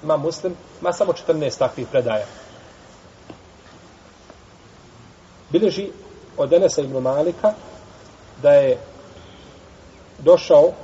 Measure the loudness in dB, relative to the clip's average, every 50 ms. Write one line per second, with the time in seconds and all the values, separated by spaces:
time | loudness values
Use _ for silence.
0 | -2 -2 -2 -2 -2 -4 -6 -6 -8 -10 -10 -10 -18 -20 -20 -8 -6 -6 -2 -2
1 | -2 -2 -2 -6 -2 -4 -2 -2 -2 -6 -4 -4 -4 -4 -4 -8 -12 -4 -4 -2
2 | -2 -2 -4 -4 -6 -8 -14 -20 -20 -20 -20 -20 -20 -20 -20 -20 -20 -20 -20 -20
3 | -20 -20 -20 -20 -20 -20 -20 -20 -20 -20 -20 -20 -20 -20 -20 -20 -20 -20 -20 -20
4 | -20 -20 -20 -20 -20 -20 -20 -20 -20 -20 -20 -20 -20 -20 -20 -20 -20 -20 -20 -20
5 | -20 -20 -20 -20 -20 -20 -20 -20 -20 -4 -2 0 0 0 -2 -4 -10 -12 -14 -18
6 | -20 -20 -20 -20 -20 -20 -6 -6 -2 2 2 2 2 2 0 -2 -6 -4 -6 -4
7 | -4 -2 -2 -2 -2 -4 -4 -2 -2 -2 -2 -2 -14 -20 -20 -20 -20 -20 -20 -20
8 | -20 -20 -20 -20 -20 -20 -20 -2 2 4 4 6 4 4 0 -2 -4 -18 -20 -20
9 | -20 -20 -20 -20 -20 -20 -20 -20 -20 -20 -20 -20 -20 -20 -20 -20 -20 -20 -20 -20
10 | -20 -20 -20 -4 4 4 4 4 4 4 6 6 6 6 2 -4